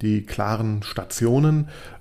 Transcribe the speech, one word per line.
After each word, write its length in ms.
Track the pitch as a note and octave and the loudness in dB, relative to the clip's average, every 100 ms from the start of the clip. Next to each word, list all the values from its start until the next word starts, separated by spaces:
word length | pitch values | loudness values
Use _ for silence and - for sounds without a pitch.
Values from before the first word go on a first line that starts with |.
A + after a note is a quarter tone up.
die 240 | A2 G#2+ | 0 0
klaren 580 | G#2 - G#2 A2 A2+ G#2 | -2 -4 -2 0 -2 -2
Stationen, 840 | - - - - A#2 C3 D#3 D#3 D3+ - - - | -4 -8 -6 0 2 4 4 4 0 -8 -18 -6